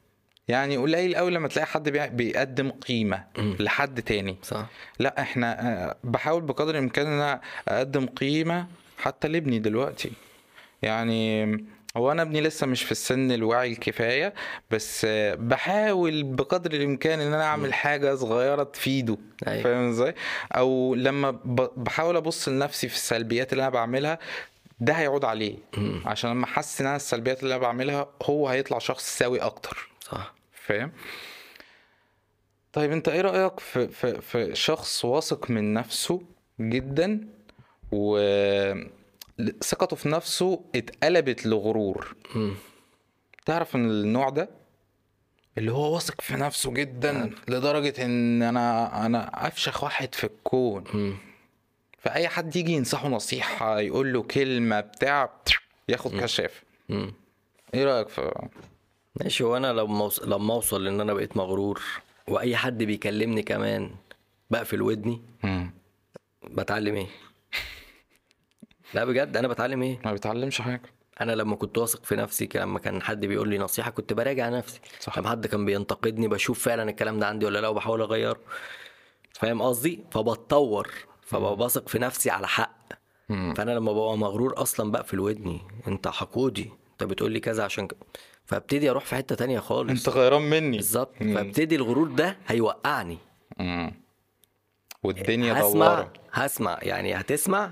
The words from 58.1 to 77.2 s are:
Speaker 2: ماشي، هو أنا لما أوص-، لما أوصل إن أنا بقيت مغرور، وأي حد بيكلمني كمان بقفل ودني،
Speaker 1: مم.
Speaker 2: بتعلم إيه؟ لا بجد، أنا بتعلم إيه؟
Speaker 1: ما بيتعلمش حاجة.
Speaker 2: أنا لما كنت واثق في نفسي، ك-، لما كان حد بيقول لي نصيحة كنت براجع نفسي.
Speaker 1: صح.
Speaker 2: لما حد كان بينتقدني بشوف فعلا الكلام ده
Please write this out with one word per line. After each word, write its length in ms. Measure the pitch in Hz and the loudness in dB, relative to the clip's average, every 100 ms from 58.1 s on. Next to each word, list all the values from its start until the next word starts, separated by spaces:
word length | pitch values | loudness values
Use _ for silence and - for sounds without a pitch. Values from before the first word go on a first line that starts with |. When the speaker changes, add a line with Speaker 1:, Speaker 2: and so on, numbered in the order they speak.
| - 67 - - - - _ _ _ _ - | -4 -4 -4 -10 -16 -20 _ _ _ _ -6
Speaker 2:
ماشي، 280 | - - | -2 0
هو 140 | 117 123 | 2 2
أنا 160 | 131 | 2
لما 360 | 113 107 104 104 | 0 0 0 0
أوص-، 140 | - | -2
لما 300 | - 101 104 | 0 0 2
أوصل 340 | 117 - 98 95 | 0 0 0 0
إن 140 | 101 | 0
أنا 120 | 107 | 0
بقيت 240 | 101 104 107 | 0 0 -2
مغرور، 440 | 92 95 101 98 - - - _ - | 0 0 0 -2 -6 -10 -14 _ -4
وأي 300 | 101 120 117 | 0 0 0
حد 260 | 127 117 | -2 0
بيكلمني 580 | 110 104 107 107 113 110 | 0 0 -2 0 0 0
كمان 500 | 104 104 104 104 101 95 - - _ _ _ | 0 -2 0 -2 -4 -10 -20 -20 _ _ _
بقفل 320 | 113 113 104 | -2 0 0
ودني، 400 | 107 107 107 117 - - | 0 0 -2 -6 -10 -6
Speaker 1:
مم. 280 | 101 92 90 - _ _ _ - _ _ | -2 -2 -4 -10 _ _ _ -20 _ _
Speaker 2:
بتعلم 520 | - - 98 107 104 104 | -8 -6 -2 -2 -2 -2
إيه؟ 120 | 95 - - _ _ - - - - - _ _ _ _ _ _ - _ - | -6 -12 -20 _ _ -10 -8 -14 -20 -20 _ _ _ _ _ _ -20 _ -6
لا 120 | - 120 | -2 0
بجد، 320 | 123 147 120 | 2 0 0
أنا 100 | 127 | 0
بتعلم 360 | 117 123 131 | 0 -2 0
إيه؟ 160 | 127 123 110 | -2 -2 -4
Speaker 1:
ما 60 | |
بيتعلمش 500 | 101 107 117 135 - | -4 -4 -2 -4 -4
حاجة. 200 | 120 123 - _ _ - | -4 -6 -10 _ _ -6
Speaker 2:
أنا 100 | 113 | -2
لما 240 | 110 107 101 | 0 0 -2
كنت 220 | 104 - | -2 -2
واثق 280 | 117 - - | 0 -2 -2
في 100 | 104 | -2
نفسي، 300 | 110 - 107 | 0 -4 -4
ك-، 100 | 101 | -2
لما 240 | 95 98 | -2 -2
كان 220 | 101 95 | -2 -4
حد 240 | - 107 101 | -4 -4 -2
بيقول 240 | 101 107 | 0 0
لي 80 | 101 | 0
نصيحة 340 | 98 - 117 | 0 -2 -4
كنت 220 | - 104 | -6 -4
براجع 360 | 107 123 131 117 | 0 0 0 0
نفسي. 300 | 123 117 - - - | -2 -4 -14 -20 -12
Speaker 1:
صح. 180 | - - | -8 -4
Speaker 2:
لما 120 | 101 | -2
حد 180 | 117 107 | -2 -2
كان 180 | 104 101 | 0 0
بينتقدني 640 | 101 101 104 113 110 113 | 0 -2 -2 -2 0 0
بشوف 360 | 107 - 120 131 | 2 0 0 2
فعلا 240 | 117 107 | 2 0
الكلام 300 | 107 110 | -2 -2
ده 80 | 110 | 0